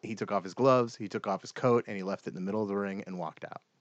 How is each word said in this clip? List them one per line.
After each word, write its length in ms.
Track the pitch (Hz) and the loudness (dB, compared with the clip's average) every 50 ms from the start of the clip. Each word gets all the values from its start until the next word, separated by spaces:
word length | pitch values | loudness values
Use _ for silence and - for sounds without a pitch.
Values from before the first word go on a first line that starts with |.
| - | -6
he 120 | 110 113 | -8 -6
took 160 | 98 113 95 | -6 -4 -2
off 140 | 101 98 87 | -2 -2 -2
his 100 | 95 85 | -2 -2
gloves, 400 | - 127 135 131 127 120 117 - | 2 6 6 8 6 6 2 -2
he 140 | - 110 95 | -8 -8 -6
took 180 | - 110 - | -6 -4 -2
off 140 | 104 95 92 | -2 -2 -2
his 100 | - - | -4 -8
coat, 340 | - - - 127 120 120 - - | -6 0 4 4 4 4 2 0
and 80 | 107 | -4
he 80 | 98 92 | -6 -4
left 220 | 95 98 - - | -4 -4 -4 -6
it 40 | - | -8
in 40 | - | -6
the 40 | 92 | -4
middle 220 | 92 98 101 107 110 | -4 -2 0 0 0
of 60 | 98 | 0
the 80 | 98 | 0
ring 260 | 101 101 98 95 98 - 92 | -2 -2 -2 -4 -6 -8 -8
and 100 | 92 90 | -8 -6
walked 260 | 85 78 - - 80 | -6 -8 -8 -10 -12
out. 160 | - - - _ _ _ _ | -12 -12 -14 _ _ _ _